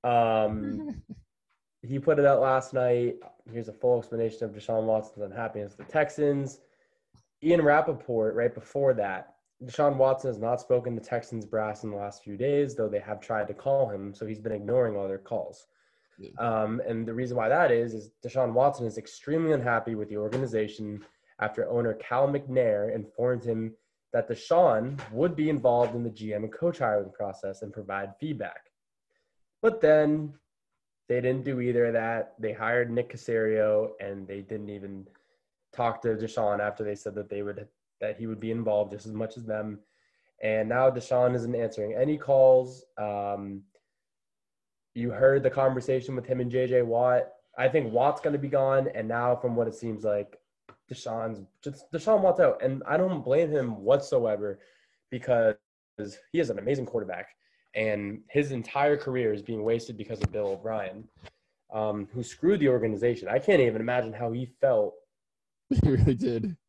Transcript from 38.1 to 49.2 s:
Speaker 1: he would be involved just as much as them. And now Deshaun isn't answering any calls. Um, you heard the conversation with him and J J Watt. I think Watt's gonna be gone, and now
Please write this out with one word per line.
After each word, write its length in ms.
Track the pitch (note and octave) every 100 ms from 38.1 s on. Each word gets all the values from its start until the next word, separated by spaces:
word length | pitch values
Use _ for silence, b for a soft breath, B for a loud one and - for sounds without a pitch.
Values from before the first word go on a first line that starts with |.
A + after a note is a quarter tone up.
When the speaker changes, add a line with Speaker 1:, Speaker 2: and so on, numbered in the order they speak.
| A2
Speaker 1:
he 80 | A2+
would 140 | G#2+
be 100 | A2
involved 400 | A2+ A2 G#2 G#2
just 140 | G2+ A2
as 80 |
much 240 | A2 A2 B2
as 80 | A2+
them. 340 | G#2+ G#2+ G#2 _ _ _ _ _ _
And 240 | A2 A2 G#2+
now 220 | B2 C3
Deshaun 440 | B2 - B2+ B2
isn't 220 | B2 A#2 A#2+
answering 380 | A2+ A2 G#2+
any 240 | A2+ C3+ D3+
calls. 640 | - C3+ C3 B2+ B2+ B2+ - -
Um, 680 | G#2 G2+ G2+ G2+ G2 G2 G2 _ _ _ _ _ _ _ _ _ _ _ _
you 180 | A#2 A#2+
heard 320 | G#2 C3 C#3
the 60 | C3+
conversation 640 | C3+ C3 B2+ B2 C3 B2 C3
with 80 | A#2+
him 160 | B2+
and 100 | A#2+
J 160 | B2+ B2+
J 140 | B2+
Watt. 480 | A#2+ A#2 B2 B2 B2+ - _ -
I 120 | B2+
think 240 | D3+ A#2+
Watt's 260 | A#2 C#3 C#3+
gonna 180 | D#3 C#3+
be 120 | C#3
gone, 400 | C#3 C3+ C3+ C3
and 140 | G#2+ A2
now 280 | A#2